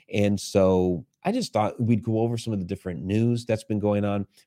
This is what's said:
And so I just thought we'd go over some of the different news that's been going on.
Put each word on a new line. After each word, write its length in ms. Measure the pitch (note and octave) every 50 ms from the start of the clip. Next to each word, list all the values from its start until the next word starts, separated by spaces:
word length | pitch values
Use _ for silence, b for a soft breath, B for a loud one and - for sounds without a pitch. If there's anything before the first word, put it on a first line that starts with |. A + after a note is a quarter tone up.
| B B
And 300 | - - G2+ G2+ G2+ F#2+
so 640 | - - - G2+ F#2+ F#2 F#2+ F#2 F#2 F#2 F2+ E2 - - _ _
I 100 | - F#3
just 200 | A3 C4 G#3+ -
thought 260 | - G#2+ G#2+ - - -
we'd 240 | A#2+ A2 A#2+ G#2
go 180 | - A2+ A2 A2
over 180 | A2+ A#2 A#2+ A2+
some 160 | - A#2 G#2+
of 60 | G2+
the 40 | F2+
different 400 | F2 G2 - - F#2 F2 D#2 E2+
news 400 | F#2+ G2+ A2 A2+ A#2+ A#2+ A#2+ A#2
that's 200 | - A2 A2 -
been 140 | - A2 G#2
going 280 | G2 G#2 G#2 G#2 G#2
on. 200 | G2+ G2+ G2+ G2 b b b b